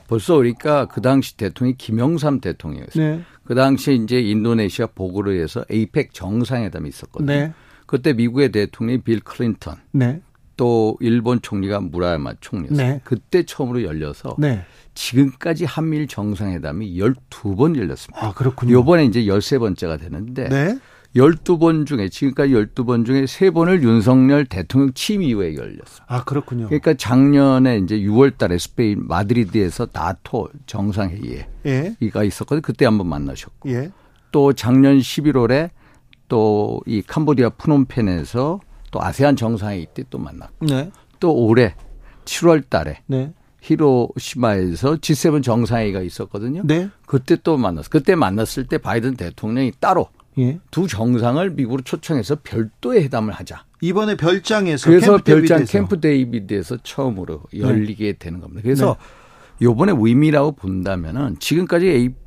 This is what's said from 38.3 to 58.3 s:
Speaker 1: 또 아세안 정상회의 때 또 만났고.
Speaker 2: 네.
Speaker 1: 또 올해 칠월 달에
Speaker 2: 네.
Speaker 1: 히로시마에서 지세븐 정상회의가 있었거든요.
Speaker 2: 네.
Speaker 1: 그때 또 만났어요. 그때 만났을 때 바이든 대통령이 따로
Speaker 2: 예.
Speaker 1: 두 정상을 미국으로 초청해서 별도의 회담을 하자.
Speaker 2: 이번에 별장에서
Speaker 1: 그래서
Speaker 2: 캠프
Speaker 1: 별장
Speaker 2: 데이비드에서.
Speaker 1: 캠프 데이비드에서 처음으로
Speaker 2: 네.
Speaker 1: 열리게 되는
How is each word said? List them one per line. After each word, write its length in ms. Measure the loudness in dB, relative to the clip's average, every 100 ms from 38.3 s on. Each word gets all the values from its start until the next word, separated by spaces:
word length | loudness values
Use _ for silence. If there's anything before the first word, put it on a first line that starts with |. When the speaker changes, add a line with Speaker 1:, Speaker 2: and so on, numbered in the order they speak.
| -4 -4 -4 -10 -20 -10
Speaker 1:
또 100 | -6
아세안 340 | -4 2 2 2
정상회의 520 | 0 -4 -4 -8 -10
때 100 | -12 -12
또 80 | -10
만났고. 480 | -12 -14 -18 -6 -2
Speaker 2:
네. 260 | -2 -4 -12 _ -4
Speaker 1:
또 140 | 0
올해 420 | 2 4 4 2 -2 -16 -20 -20 -20 -12
칠월 380 | 0 4 4
달에 380 | 2 -2 -4 -8 -6
Speaker 2:
네. 260 | -4 -6 -12 _ _
Speaker 1:
히로시마에서 1400 | -2 2 4 4 0 -6 -10 -2 0 2 0 -2 -2 -2
지세븐 440 | -2 0 2 2
정상회의가 600 | 2 0 0 0 -2 -4
있었거든요. 640 | -6 -10 -10 -8 -8 -4 0
Speaker 2:
네. 240 | 0 -2 -10 -4
Speaker 1:
그때 320 | -2 0 0
또 160 | 0 0
만났어요. 320 | 0 -4 -2
그때 260 | 0 2 2
만났을 500 | 2 0 -4 -6 -6
때 120 | -6
바이든 380 | -4 -2 -2 -6
대통령이 580 | -10 -10 -6 -2 -4 -2
따로 280 | 0 0 -2 _ _ -2
Speaker 2:
예. 200 | -2 -2 -6
Speaker 1:
두 160 | -4 -2
정상을 600 | -2 0 0 0 0 -2
미국으로 320 | -4 -4 -6
초청해서 540 | -6 -8 -4 -4 -2 -6
별도의 600 | -6 -6 -6 -6 0 2
회담을 300 | 2 -2 -4
하자. 320 | -8 -14 -18 -20 _
Speaker 2:
이번에 340 | -2 -2 -2 0
별장에서 720 | 0 0 0 -2 0 0 6
Speaker 1:
그래서 280 | 6 8 6
Speaker 2:
캠프 60 |
Speaker 1:
별장 340 | 6 6 6 4
Speaker 2:
데이비드에서. 140 | 2
Speaker 1:
캠프 280 | 0 0 0
데이비드에서 800 | 2 2 0 -4 -4 -6 -6 -10
처음으로 600 | -10 -6 -6 -6 -8 -12 -12
Speaker 2:
네. 60 | -4
Speaker 1:
열리게 540 | 0 0 0 -4 -6
되는 260 | -6 -10